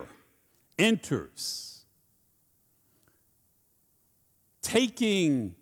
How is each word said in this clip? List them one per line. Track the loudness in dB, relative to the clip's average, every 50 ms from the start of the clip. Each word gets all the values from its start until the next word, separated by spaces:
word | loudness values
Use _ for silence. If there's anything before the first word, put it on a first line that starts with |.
| -6 -12 -18 -20 _ _ _ _ _ _ _ _ _ _ _ 2
enters. | 2 2 2 0 -2 -2 -4 -4 -4 -6 -12 -10 -10 -8 -8 -10 -12 -16 -18 -20 -20 _ _ _ _ _ _ _ _ _ _ _ _ _ _ _ _ _ _ _ _ _ _ _ _ _ _ _ _ _ _ _ _ _ _ _ _ _ _ _ _ _ _ _ _ _ _ _ _ _ _ _ _ _ _ _ -4
Taking | 0 2 2 2 2 0 0 0 2 2 2 2 2 2 0 -2 -6 -10 -14